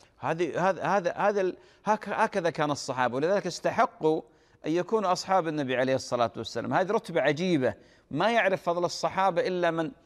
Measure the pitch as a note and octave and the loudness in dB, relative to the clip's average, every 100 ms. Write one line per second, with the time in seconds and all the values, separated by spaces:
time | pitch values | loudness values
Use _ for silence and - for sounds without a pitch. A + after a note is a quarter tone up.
0 | - _ B2+ E3 E3 B2+ F#3 F3 D#3 G3+ | -20 _ -6 -2 -2 0 0 0 0 0
1 | E3+ - G3 G3+ F#3 - - _ G3 G#3+ | 0 0 0 2 -2 -4 -14 _ -2 -2
2 | G3 F3 A3 G3+ E3+ D3+ D3+ C#3 - B2+ | -2 -2 0 0 -2 0 -2 -2 -4 -2
3 | B2+ B2 D#3+ G3+ F3+ - E3+ D3+ B3 - | 0 0 0 0 -2 -4 -2 2 0 0
4 | D#3 D#3+ - _ _ _ D#3 E3+ E3+ A3 | 0 0 -4 _ _ _ -2 -2 0 0
5 | F#3 F3+ - F#3+ E3 D3+ C3 B2 C3 C3 | 0 -2 2 0 2 -2 -2 0 2 0
6 | - A#2+ A#2 - A2+ A2+ A2+ D3 F#3 A3 | 0 0 0 -2 -8 -6 -2 0 2 -2
7 | - E3 C#3 D3 F#3 D#3 B2 - - - | 0 0 2 2 2 2 2 -2 -12 -20
8 | _ C#3 G#3 A#3 G3 F#3 F3 E3+ E3+ - | _ -2 2 4 2 0 0 0 -2 -2
9 | E3 F3+ F#3+ E3+ F#3+ F3+ E3+ E3 D#3+ - | -2 2 2 2 0 0 0 0 -4 -8